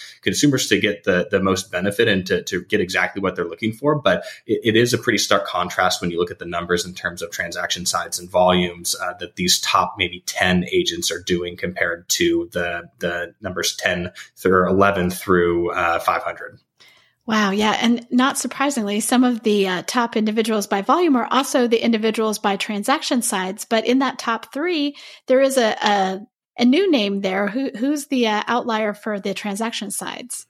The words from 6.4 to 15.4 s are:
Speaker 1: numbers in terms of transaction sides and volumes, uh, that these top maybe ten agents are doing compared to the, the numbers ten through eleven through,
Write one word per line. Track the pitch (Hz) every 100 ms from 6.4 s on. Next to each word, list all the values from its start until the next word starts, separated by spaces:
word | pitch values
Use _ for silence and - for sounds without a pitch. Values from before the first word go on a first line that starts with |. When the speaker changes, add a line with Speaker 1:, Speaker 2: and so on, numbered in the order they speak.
| 87
Speaker 1:
numbers | 87 85 90 90
in |
terms | 90 87 90
of | 87
transaction | - 87 90 87 90 90
sides | 90 87 -
and | 90
volumes, | 90 90 92 87 87 85 -
uh, | 90 -
that | 87 -
these | 90 -
top | - 95 101 104
maybe | 90 90 -
ten | - 92 90 90
agents | 92 87 85 -
are | 85
doing | 87 87 87 87
compared | 92 90 87 85 -
to | - 87 170 170
the, | 87 87 87 85 _
the | 87 87 87 -
numbers | 98 90 85 -
ten | 101 90 87 - - _
through | 92 92 90
eleven | 92 98 95 90
through, | 90 - 90